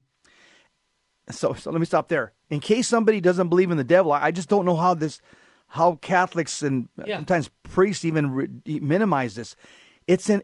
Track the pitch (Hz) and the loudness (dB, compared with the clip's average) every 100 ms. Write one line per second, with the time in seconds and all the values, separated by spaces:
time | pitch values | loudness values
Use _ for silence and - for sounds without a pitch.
0 | _ _ _ _ _ _ _ _ _ _ | _ _ _ _ _ _ _ _ _ _
1 | _ _ - - 143 - - 165 165 160 | _ _ -20 -6 -6 -4 -6 -4 -2 -2
2 | - 156 117 _ - 147 - 220 - 233 | -2 -4 -4 _ -8 -6 0 0 2 0
3 | 214 214 180 180 175 180 190 165 123 180 | 2 2 2 2 2 2 2 0 4 4
4 | 170 143 147 170 160 202 180 165 180 170 | 4 2 0 -2 0 0 2 2 2 0
5 | 151 - _ _ _ _ _ 143 170 160 | -2 -8 _ _ _ _ _ 0 2 2
6 | - 180 180 170 156 - 147 131 - - | 0 0 0 -2 -6 -4 -2 -2 -4 -10
7 | - 190 151 175 117 _ - - 196 185 | -8 -6 -2 -2 -2 _ -4 2 2 2
8 | 165 156 143 131 139 123 - 151 143 180 | -2 0 0 -2 -6 -8 -8 -6 0 0
9 | 214 143 123 104 113 - - - _ _ | 2 0 -2 -8 -14 -16 -20 -20 _ _
10 | - 180 - 202 | 0 0 2 -2